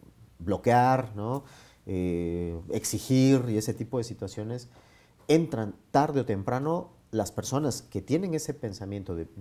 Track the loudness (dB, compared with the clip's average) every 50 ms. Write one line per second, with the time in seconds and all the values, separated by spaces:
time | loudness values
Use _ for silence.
0 | -20 -20 -20 -20 -20 -20 _ -10 -4 -2 -2 0 4 6 6 6 8 6 4 4
1 | 2 -2 -6 -6 -4 -2 -4 -4 -6 -10 -20 -20 -20 -20 _ _ -8 -6 -2 0
2 | 0 0 0 0 0 -2 -2 -2 -4 -4 -6 -8 -8 -4 -4 -4 -4 -4 -6 -4
3 | -2 2 4 6 6 6 6 6 4 2 0 0 0 -2 -4 -4 -6 -6 -4 -4
4 | -4 -4 -8 -8 -10 -10 -8 -8 -8 -8 -8 -10 -12 -14 -20 -20 _ _ _ _
5 | _ _ _ _ _ 4 4 4 4 2 -2 -2 -2 -4 -6 -10 _ _ 2 2
6 | 2 4 2 0 0 0 -2 -2 -2 -2 -2 -2 -2 -2 -2 -2 -4 -8 -16 _
7 | _ -6 -2 -2 -2 -2 -2 -6 -6 -2 -2 0 0 0 -2 -4 -6 -8 -8 -8
8 | -4 0 0 0 0 0 -4 -4 -4 -6 -8 -8 -8 -8 -8 -8 -10 -8 -8 -8
9 | -6 -6 -6 -6 -6 -8 -10 -10